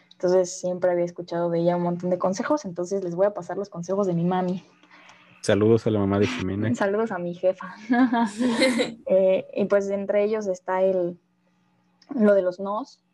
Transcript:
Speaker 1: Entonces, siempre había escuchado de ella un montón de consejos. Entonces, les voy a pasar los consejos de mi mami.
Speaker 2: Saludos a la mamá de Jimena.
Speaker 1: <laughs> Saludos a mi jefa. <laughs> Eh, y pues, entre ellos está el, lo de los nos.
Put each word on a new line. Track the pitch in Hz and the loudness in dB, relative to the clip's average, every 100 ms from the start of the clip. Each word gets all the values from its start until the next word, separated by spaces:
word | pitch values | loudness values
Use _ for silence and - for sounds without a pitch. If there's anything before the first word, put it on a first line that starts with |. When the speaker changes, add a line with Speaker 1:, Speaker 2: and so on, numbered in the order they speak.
| _ | _
Speaker 1:
Entonces, | - 180 185 180 - | -4 2 2 2 -4
siempre | 180 180 180 | -6 0 0
había | 175 175 | 0 -2
escuchado | 175 175 170 175 | -6 -6 -4 -2
de | 170 | 2
ella | 170 175 | 2 2
un | |
montón | 175 175 180 | 0 -2 -2
de | 180 | 0
consejos. | 185 190 240 302 190 | -2 -2 -2 -2 -4
Entonces, | 175 180 196 | -8 -4 -4
les | 180 170 | -4 0
voy | 202 | 0
a | |
pasar | 208 175 180 | -2 -10 -10
los | 196 | -10
consejos | 170 170 196 196 | -10 -4 -2 0
de | |
mi | 170 | 0
mami. | 175 185 180 190 - _ _ - - - _ - | 0 0 -2 -4 -10 _ _ -20 -20 -20 _ -8
Speaker 2:
Saludos | - 101 107 113 117 | 0 2 4 4 2
a | |
la | 107 | 0
mamá | 98 101 | 2 2
de | 101 | 2
Jimena. | - 95 98 107 | 0 -4 -2 -2
Speaker 1:
<laughs> | 233 | 0
Saludos | 202 208 226 | -2 -2 -4
a | 185 | -4
mi | 175 | -8
jefa. | 175 185 185 185 208 214 | -2 -2 -2 -8 -12 -2
<laughs> | 240 262 233 226 208 247 233 262 233 233 - - | 2 4 2 0 0 -2 2 2 2 -2 -6 0
Eh, | 190 190 190 - | 4 4 2 -2
y | - 196 | -4 2
pues, | 202 196 | 2 0
entre | 196 196 208 | -4 0 2
ellos | 208 220 208 | 2 0 -4
está | 185 - 185 | -6 -2 2
el, | 190 185 175 175 _ _ _ _ _ _ _ _ - 277 | 2 2 -2 -6 _ _ _ _ _ _ _ _ -8 2
lo | 208 | 4
de | 202 | 4
los | 180 180 | 2 -4
nos. | 196 208 277 - _ | -6 -6 -8 -16 _